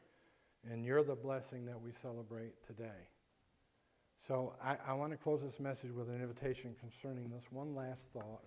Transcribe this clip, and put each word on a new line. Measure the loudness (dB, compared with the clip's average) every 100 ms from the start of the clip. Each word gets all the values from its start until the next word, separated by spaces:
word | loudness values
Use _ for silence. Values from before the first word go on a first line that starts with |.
| -20 -20 -20 -20 -20 -14 -4
and | 0 8
you're | 8
the | 8 4
blessing | 2 0 0 -6 -4
that | -4
we | -6 -6
celebrate | -4 -4 -4 -6 -6 -10
today. | -12 -8 -6 -8 -14 -20 _ _ _ _ _ _ _ _ _ _ 0
So | 2 2 -2
I, | 0 0 2
I |
want | 2 2
to | 2
close | 4 4
this | 2 0
message | -2 0 -2
with | -2 -2
an | 0
invitation | -2 0 0 0 -4 -8
concerning | -10 -6 -4 -2 -4
this | -6 -6
one | -4 -2
last | -2 -2 -4 -6
thought, | -6 -6 -8